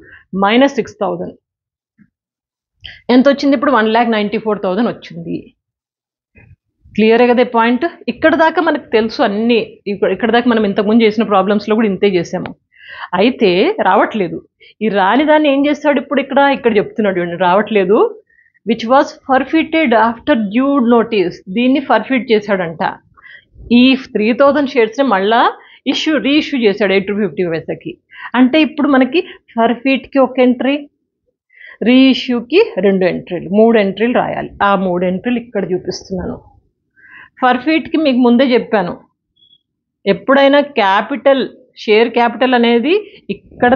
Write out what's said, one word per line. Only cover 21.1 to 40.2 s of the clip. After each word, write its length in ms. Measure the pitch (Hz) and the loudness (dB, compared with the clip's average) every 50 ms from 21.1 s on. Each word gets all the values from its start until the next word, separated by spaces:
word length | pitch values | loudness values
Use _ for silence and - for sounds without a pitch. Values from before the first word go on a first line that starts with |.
| 226 208 175 175 - - - - 185 | 0 -2 -2 -2 -4 -8 -14 -8 -4
దీన్ని 260 | 226 240 254 262 311 277 - | -2 0 0 0 0 0 0
ఫర్ఫిట్ 400 | 254 220 214 - 269 254 - - | 0 0 0 -2 -2 -4 0 0
చేశాడంట. 520 | 226 214 208 - 208 190 180 165 165 156 196 - - - _ _ _ - - - - - _ _ _ - - - - 240 | 0 0 0 -2 -4 -4 -4 -6 -6 -6 -6 -6 -6 -8 _ _ _ -20 -20 -20 -20 -20 _ _ _ -20 -4 0 2 4
ఈ 40 | 247 262 269 262 - - - | 4 4 2 0 -2 -6 -4
త్రీ 120 | 202 208 220 240 240 | -2 -2 0 2 2
థౌజండ్ 300 | 277 277 269 302 285 254 - | 2 2 4 2 -2 -2 0
షేర్స్ని 320 | 262 226 214 220 277 277 262 208 | 0 0 0 0 -2 0 0 0
మళ్ళా 260 | 190 190 202 226 240 294 403 - - - - - _ _ 247 302 | 0 0 2 2 2 2 0 -2 -6 -12 -20 -20 _ _ -4 -4
ఇష్యూ, 200 | - - 311 311 262 190 254 | -2 -2 -2 -2 -2 0 0
రీఇష్యూ 300 | 285 311 302 - 285 269 226 | 0 0 0 -2 -2 0 0
చేశాడు 280 | 202 190 208 220 190 196 | 0 0 0 0 0 0
ఎయిట్ 140 | 196 185 202 | 0 0 -2
రూపీ 120 | 202 202 214 180 | -2 -4 -4 -4
ఫిఫ్టీ 180 | 151 - 185 170 160 | -4 -4 -4 -4 -4
పైసకి. 380 | 160 160 - 165 156 - - - - _ _ - - - - - 233 | -6 -6 -8 -10 -10 -12 -14 -16 -16 _ _ -20 -20 -12 -4 0 2
అంటే 180 | 254 247 254 311 311 - | 2 4 4 2 2 0
ఇప్పుడు 200 | - - 262 294 285 | 0 -2 0 2 2
మనకి 260 | 262 262 254 254 339 370 - - - _ _ _ | 2 2 2 0 -2 -4 -4 -10 -20 _ _ _
ఫర్ఫిట్కి 640 | 233 226 233 240 233 - 269 269 254 - - - 277 262 247 | 0 0 0 0 -2 -2 -2 -2 -2 -4 -4 0 0 0 0
ఒక 120 | 254 - 254 | 0 0 2
ఎంట్రీ, 300 | 254 240 247 - 262 277 294 294 - _ _ _ _ _ _ _ _ _ _ _ _ _ _ - - - - 208 214 | 2 2 0 -2 -2 -2 -4 -6 -12 _ _ _ _ _ _ _ _ _ _ _ _ _ _ -20 -20 -14 -4 0 2
రీఇష్యూకి 720 | 254 262 269 262 254 254 - 262 247 240 233 240 294 370 453 453 - - 185 | 4 6 6 4 4 2 -2 -4 -4 -6 -4 0 2 2 2 2 0 0 0
రెండు 180 | 202 196 190 185 175 165 | 0 2 2 0 0 -2
ఎంట్రీలు, 360 | 160 - - 185 165 147 156 185 208 | -4 -6 -8 -10 -10 -6 -2 2 4
మూడు 160 | 220 226 226 220 202 | 4 4 4 4 2
ఎంట్రీలు 320 | 196 190 196 214 240 247 214 165 | 0 -2 -2 -2 -2 0 -2 -2
రాయాలి. 280 | - - - 143 - - - 202 202 | -2 -4 -8 -8 -10 -6 -2 0 0
ఆ 20 | 202 190 190 | 2 0 0
మూడు 180 | 185 175 180 185 180 | -2 -2 -2 -2 -2
ఎంట్రీలు 280 | 185 190 185 240 247 233 233 | -2 -4 -4 -4 -4 -4 -6
ఇక్కడ 180 | - - 202 190 165 185 | -6 -6 -6 -4 -4 -4
చూపిస్తున్నాను. 640 | 180 - 180 185 - - - 190 180 170 - - - - - _ _ _ _ _ _ _ _ _ _ - - - - - - _ - | -6 -6 -8 -10 -12 -12 -10 -10 -8 -8 -8 -10 -12 -16 -20 _ _ _ _ _ _ _ _ _ _ -20 -20 -20 -20 -20 -20 _ -2
ఫర్ఫిట్కి 560 | - 254 254 254 254 311 320 320 285 - - 302 320 | 0 0 0 0 0 0 -2 -2 -2 -2 -4 -2 0
మీకు 140 | 285 254 240 254 | 0 2 2 4
ముందే 200 | 240 240 240 277 262 247 | 4 4 4 4 2 2
చెప్పాను, 360 | 226 240 - - 208 180 170 - - - _ _ _ _ _ _ _ _ _ _ _ _ _ _ _ _ _ _ _ _ | 0 0 0 -2 -2 -2 -4 -6 -12 -16 _ _ _ _ _ _ _ _ _ _ _ _ _ _ _ _ _ _ _ _
ఎప్పుడైనా 540 | 196 196 - | -2 -2 -2